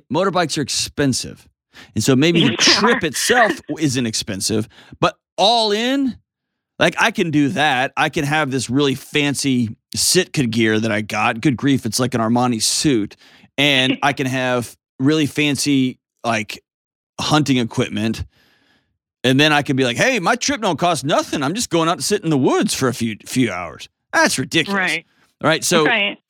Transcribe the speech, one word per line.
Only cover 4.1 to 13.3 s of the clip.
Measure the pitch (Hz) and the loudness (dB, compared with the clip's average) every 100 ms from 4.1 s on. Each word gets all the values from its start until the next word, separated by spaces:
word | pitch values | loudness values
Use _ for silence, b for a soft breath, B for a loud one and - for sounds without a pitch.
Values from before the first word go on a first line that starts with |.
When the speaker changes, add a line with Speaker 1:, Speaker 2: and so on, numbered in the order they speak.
| - - 95 - 110 110 B B B | -4 -6 -6 -2 -2 -4 B B B
Speaker 1:
but | 175 - _ - | -2 -2 _ 0
all | 196 233 220 | 2 2 0
in, | 208 247 277 269 - _ _ _ _ _ - | 0 0 0 -2 -6 _ _ _ _ _ -2
like, | 165 - | -2 0
I | 214 | 0
can | 214 170 | 0 0
do | 151 139 | 2 2
that. | 98 151 127 135 - | 2 0 0 -2 -2
I | 127 | -2
can | 165 143 | -2 0
have | 156 143 | 0 0
this | 131 113 | -2 -2
really | 135 139 127 | 0 0 -2
fancy | - 151 143 135 139 127 110 - _ 107 | -4 -2 0 0 0 0 -2 -6 _ -4
Sitka | - 175 175 160 120 | 0 0 0 -2 0
gear | 113 110 110 | 2 2 2
that | 113 | 0
I | 104 | -2
got. | 104 107 113 113 | -4 -2 -2 0
Good | 156 117 | 0 0
grief, | 139 131 113 | 2 0 0
it's | - | -2
like | 123 117 | -2 0
an | |
Armani | 113 120 123 110 | 0 2 0 0
suit. | - - 156 117 101 - b | -2 0 2 0 -2 -10 b